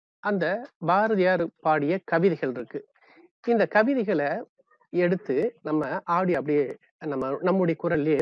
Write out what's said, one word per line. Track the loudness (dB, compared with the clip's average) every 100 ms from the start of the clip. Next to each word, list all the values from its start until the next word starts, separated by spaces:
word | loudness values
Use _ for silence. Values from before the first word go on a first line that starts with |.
| _ _
அந்த | -4 -2 -2 -4 -8 _
பாரதியார் | 0 2 2 2 2 2 -2 -2
பாடிய | 0 2 2 -2
கவிதைகள் | -2 2 2 2 -4
இருக்கு. | -6 -10 -12 -14 _ _ -20 -20 _
இந்த | -2 0 2
கவிதைகளை | 2 2 0 0 0 -2 -4 -10 _ _ _ _
எடுத்து | 0 2 0 0 0 0 -4
நம்ம | -4 -2 -2 -6
ஆடியோ | -2 0 0 -2
அப்படியே | 0 0 0 -6 _ _
நம்ம, | -8 -6 -4 -2
நம்முடைய | 0 0 0 -2
குரல்லையே | -2 -2 0 0